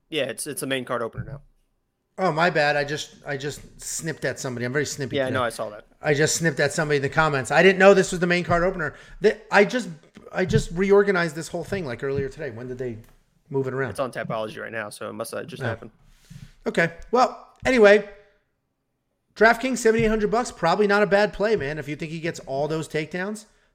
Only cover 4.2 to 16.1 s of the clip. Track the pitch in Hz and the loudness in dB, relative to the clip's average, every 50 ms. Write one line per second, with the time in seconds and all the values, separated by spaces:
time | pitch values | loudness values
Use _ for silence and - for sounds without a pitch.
4.2 | - 139 123 - - 135 123 117 120 123 127 147 139 - - - 139 120 143 139 | -6 -6 -6 -6 -6 -8 -6 -6 -6 -2 -2 -2 -2 -2 -4 -6 -8 -4 -2 -2
5.2 | 131 131 127 131 123 117 113 - 113 104 104 107 - _ _ _ - 151 151 139 | -2 -2 -2 -2 -2 -2 -4 -6 -8 -10 -10 -14 -20 _ _ _ -2 -2 0 2
6.2 | 156 147 - - 165 165 139 - 147 135 - - 160 147 147 143 131 139 - 160 | 2 2 0 0 0 -2 0 0 0 0 0 -2 -2 0 0 0 0 0 0 2
7.2 | 160 156 147 135 123 - 147 156 170 190 190 175 190 196 202 185 180 - 185 175 | 2 2 2 0 -2 2 4 6 6 6 6 8 8 8 8 8 4 2 -2 -2
8.2 | 175 175 175 180 170 - 175 170 170 185 180 180 156 139 - - - - - - | 0 0 0 0 0 0 0 2 2 0 -2 -2 -6 -8 -8 -12 -16 -20 -8 0
9.2 | 180 214 214 - - - 170 196 208 175 202 254 202 180 160 151 - _ _ - | 2 2 2 0 -2 2 4 4 4 4 2 -2 -6 -6 -10 -16 -20 _ _ -20
10.2 | - - - 175 185 - - 220 - - 170 170 196 196 196 202 208 202 190 180 | -20 -8 -4 -4 -2 0 2 0 0 0 -2 -2 2 4 6 6 6 4 2 0
11.2 | 170 165 147 165 156 - - 175 156 - 202 196 175 131 120 - 139 135 139 139 | 0 -2 -4 -6 -10 -8 -8 -8 -8 -6 -6 -6 -6 -6 -8 -6 -4 -4 -2 -2
12.2 | 139 135 - 147 160 135 110 113 123 127 127 127 131 123 113 107 113 - _ _ | -4 -6 -8 -10 -10 -10 -10 -10 -12 -10 -10 -8 -8 -8 -8 -10 -14 -20 _ _
13.2 | _ _ _ _ _ _ 143 135 131 131 123 131 135 120 104 - 139 120 113 127 | _ _ _ _ _ _ -4 -2 -2 -2 -2 -4 -4 -4 -4 -6 -6 -6 -6 -8
14.2 | 113 - 123 110 110 110 104 107 107 113 110 113 107 104 - - 113 107 107 107 | -8 -6 -4 -6 -6 -6 -8 -10 -12 -10 -8 -8 -8 -8 -10 -12 -12 -10 -10 -10
15.2 | 113 - - 104 - 156 - 117 131 123 113 110 120 117 - _ _ _ | -10 -8 -8 -10 -10 -10 -10 -8 -6 -6 -6 -6 -10 -16 -20 _ _ _